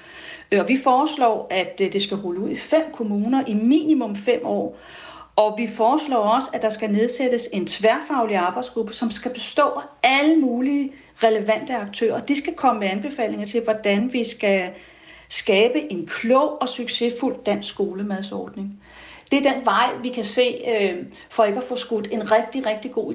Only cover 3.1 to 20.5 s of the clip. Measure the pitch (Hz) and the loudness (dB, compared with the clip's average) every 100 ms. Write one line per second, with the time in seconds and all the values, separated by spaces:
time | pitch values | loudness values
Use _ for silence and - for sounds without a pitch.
3.1 | 208 220 269 262 208 233 311 311 277 226 | -2 0 0 0 2 4 4 4 2 0
4.1 | 202 - 233 - 208 - - - - - | -2 0 0 0 -2 -4 -8 -18 -20 -18
5.1 | - - - 214 214 233 - 226 302 294 | -20 -2 2 2 2 -4 2 4 4 2
6.1 | 247 208 240 269 - 220 214 214 202 240 | 2 4 2 0 -2 -2 -2 0 2 2
7.1 | - 254 233 - 202 170 - 214 262 294 | 2 0 0 -2 -4 -2 2 2 2 0
8.1 | 277 220 196 175 220 247 233 208 - 233 | 0 0 2 0 -2 -4 -4 -6 -4 -4
9.1 | - 254 - - - 277 262 - - 254 | -4 -6 -6 -2 2 2 0 -8 0 2
10.1 | 269 302 320 262 240 262 285 269 - - | 4 4 4 4 0 0 0 -2 -8 -20
11.1 | - 226 220 208 214 - 247 202 - 226 | 2 4 4 2 0 -2 -6 -6 -2 -2
12.1 | - - 285 - 330 269 220 196 202 285 | 0 0 0 -2 0 2 2 0 -2 -4
13.1 | 277 214 208 208 233 220 214 208 202 247 | -4 -4 -4 -4 -2 0 0 2 2 0
14.1 | 254 226 - 208 196 180 - - - - | -2 -4 -2 2 2 0 -8 -20 -20 -20
15.1 | - - - - 196 233 294 302 175 160 | -20 -4 0 2 4 4 2 -4 -6 -6
16.1 | - 226 262 294 - 254 - 240 - 233 | -4 2 4 4 0 -6 -4 -6 -2 -2
17.1 | 240 254 - - 202 - - 190 185 208 | -2 -4 -4 -4 -4 -4 -4 -4 -4 -6
18.1 | 190 196 202 180 - 196 - - - - | -6 -6 -8 -10 -10 -12 -12 -20 -20 -20
19.1 | - - 277 269 254 220 202 247 - 240 | -20 -2 0 2 0 2 2 2 0 -6
20.1 | 233 208 - 247 | -4 -2 2 0